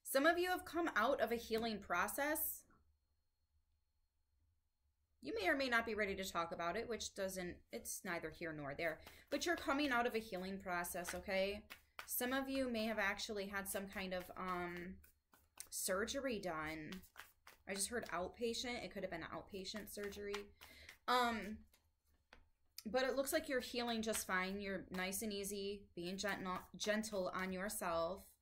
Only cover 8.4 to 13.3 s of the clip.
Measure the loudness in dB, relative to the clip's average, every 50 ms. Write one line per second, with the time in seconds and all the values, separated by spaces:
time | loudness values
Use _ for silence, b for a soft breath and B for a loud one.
8.4 | -6 -4 -4 -4 -4 -4 -2 0 0 0 0 B B B B B B B 0 0
9.4 | 2 2 2 2 2 2 4 4 4 4 4 4 4 4 2 0 -2 -2 -4 -4
10.4 | -2 -4 -4 -4 -2 0 0 0 0 0 -2 -2 -2 -2 -4 -4 -2 0 2 4
11.4 | 4 2 0 -4 -8 -14 -18 b b b b -14 -8 -4 0 0 2 2 2 2
12.4 | 0 2 2 2 2 2 2 2 2 2 2 2 2 2 2 0 -2 -2